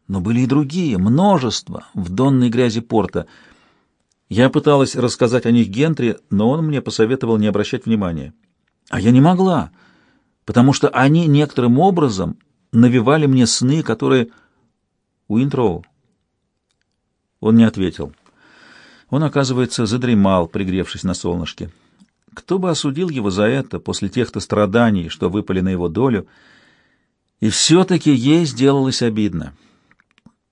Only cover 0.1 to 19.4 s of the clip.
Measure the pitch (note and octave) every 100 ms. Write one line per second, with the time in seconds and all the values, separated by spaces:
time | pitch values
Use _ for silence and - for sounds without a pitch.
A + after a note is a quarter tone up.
0.1 | F#2+ F#2 A#2 B2+ C#3 C#3 F3+ D#3+ F#2 G2+
1.1 | C3 G#3 F3 B2 - - - - - F2
2.1 | F#2+ C3+ C3 B2 A#2 B2 A2 A2+ A2+ F#2+
3.1 | F2 - _ _ _ _ _ _ _ _
4.1 | _ - F#2+ C3 D3+ D3 C#3+ C3 C#3 A#2+
5.1 | - A#2+ B2 A#2 A#2+ G2+ G#2 D#3 C#3 A#2+
6.1 | - _ G2+ A2+ D#3 D#3 C#3 - - A2
7.1 | C3 A#2 A2 G#2 G2+ G2+ B2+ - A2 F2+
8.1 | D#2+ C#2+ - _ _ _ _ _ - G#2+
9.1 | B2+ D#3 F3+ F#3 D#3 - _ _ _ _
10.1 | _ _ _ - A#2+ C3 - C#3+ B2+ C3+
11.1 | D#3+ D#3+ C#3+ D3 - A#2+ B2+ F#3+ F3 C#3
12.1 | F#2+ E2+ - _ _ _ A#2 A#2+ B2 A2+
13.1 | D#3 D3 C3 A#2 - B2+ D#3+ D3 A2+ C3+
14.1 | C3 A#2 - _ _ _ _ _ _ _
15.1 | _ - G#2+ C#3+ C#3 A2 E2 - _ _
16.1 | _ _ _ _ _ _ _ _ _ _
17.1 | _ _ _ A2 A2+ A2+ G2+ F2+ - C#2+
18.1 | - _ _ _ _ - - - _ _
19.1 | - D3+ C#3+